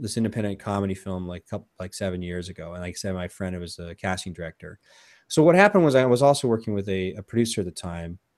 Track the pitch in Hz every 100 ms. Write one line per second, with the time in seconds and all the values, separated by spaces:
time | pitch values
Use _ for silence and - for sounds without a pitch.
0 | 110 117 113 117 104 98 107 101 98 95
1 | 98 92 90 87 - 104 - - 95 -
2 | 98 90 87 90 87 87 82 87 90 85
3 | 98 92 90 - 95 90 87 - 85 85
4 | 98 92 95 85 82 - 82 98 _ _
5 | _ _ - - 156 175 202 202 156 131
6 | 131 123 139 139 123 113 113 101 98 95
7 | 92 90 - 113 113 113 90 - 90 85
8 | 85 90 _